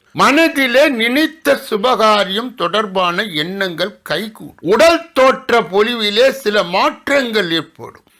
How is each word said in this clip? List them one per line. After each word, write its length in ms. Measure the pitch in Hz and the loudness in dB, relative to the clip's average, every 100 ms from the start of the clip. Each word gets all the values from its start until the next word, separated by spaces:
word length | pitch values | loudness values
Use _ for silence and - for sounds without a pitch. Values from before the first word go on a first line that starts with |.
| _ | _
மனதிலே 760 | - 208 285 330 285 262 247 302 | 0 2 4 2 2 2 4 2
நினைத்த 720 | 247 226 254 311 - - 180 - | 2 0 0 -2 -2 -2 -2 -2
சுபகாரியம் 840 | 214 240 220 220 208 185 190 247 | -2 0 2 2 2 0 -4 -8
தொடர்பான 680 | - 170 202 214 190 180 175 | -6 -4 -2 -4 -2 -2 -2
எண்ணங்கள் 720 | 220 156 165 196 190 160 196 208 | -4 -6 -6 -4 -6 -4 -8 -8
கைகூடும். 580 | - 156 220 - 151 - | -8 -6 -6 -12 -20 -8
உடல் 520 | 147 220 330 330 330 | 0 4 4 4 -2
தோற்ற 500 | - 262 - - 240 | 2 2 2 0 0
பொலிவிலே 680 | 180 190 220 240 208 208 262 | 0 0 0 -2 -2 2 2
சில 320 | 180 208 208 | 0 -2 -2
மாற்றங்கள் 880 | 175 185 285 - - 285 247 214 180 | 0 0 0 -2 -2 -2 0 -2 -2
ஏற்படும். 540 | 160 - - 117 - _ | -4 -6 -14 -20 -20 _